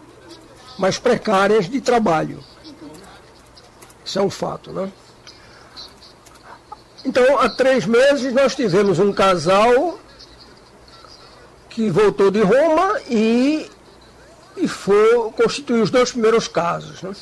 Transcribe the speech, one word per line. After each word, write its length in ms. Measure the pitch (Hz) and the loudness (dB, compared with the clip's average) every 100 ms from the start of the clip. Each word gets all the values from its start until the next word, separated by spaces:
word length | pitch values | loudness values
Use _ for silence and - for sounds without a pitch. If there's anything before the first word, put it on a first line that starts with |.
| - - - - - - - - | -20 -20 -20 -20 -20 -20 -20 -6
mais 200 | 190 - | -4 -2
precárias 680 | 247 226 - 196 196 220 170 | 0 0 0 0 2 2 0
de 120 | 269 | -4
trabalho. 600 | - 240 202 160 151 147 - - - - 294 - - - - - - - - - - - | 0 0 0 -2 -4 -10 -20 -20 -20 -20 -20 -20 -20 -20 -20 -20 -20 -20 -20 -20 -20 -20
Isso 140 | - 190 | -10 -4
é 40 | |
um 80 | 196 | -4
fato, 420 | - - 156 - | -4 -10 -10 -12
né? 180 | 170 190 - - - - - - - - - - - - - - - - - - - - - | -10 -10 -12 -20 -20 -20 -20 -20 -20 -20 -20 -20 -20 -20 -20 -20 -20 -20 -20 -20 -20 -20 -12
Então, 340 | 262 254 254 247 | -4 2 2 2
há 100 | 262 | 0
três 380 | - 262 262 175 | 0 0 0 2
meses 460 | 233 277 285 262 | 4 4 2 0
nós 220 | 247 269 | 0 0
tivemos 440 | - 226 180 202 160 | 0 0 2 2 2
um 140 | 202 | 0
casal 880 | 196 190 180 151 196 233 247 339 - - - - - - - - - - - - - - - - - - | 2 0 2 2 2 4 2 0 -6 -16 -20 -20 -20 -20 -20 -20 -20 -20 -20 -20 -20 -20 -20 -20 -20 -12
que 180 | - 214 | -6 -2
voltou 420 | 160 208 202 196 | 2 2 2 0
de 100 | 202 | 2
Roma 600 | 196 254 330 311 381 - - | 2 2 2 2 0 -2 -4
e, 640 | 233 226 240 277 311 - - - - - - - - - - | -2 0 0 0 -2 -8 -18 -20 -20 -20 -20 -20 -20 -18 -6
e 100 | 262 | -6
foi 640 | - 185 202 220 240 214 - | -4 0 2 4 2 -2 -2
constituir 460 | 226 - - 233 | -2 -2 -4 -2
os 80 | 202 | 0
dois 200 | 254 240 | 0 0
primeiros 380 | 247 220 226 - | 0 0 0 -2
casos, 520 | - 170 156 151 147 | -4 -4 -6 -10 -16
né? 120 | 185 202 | -16 -16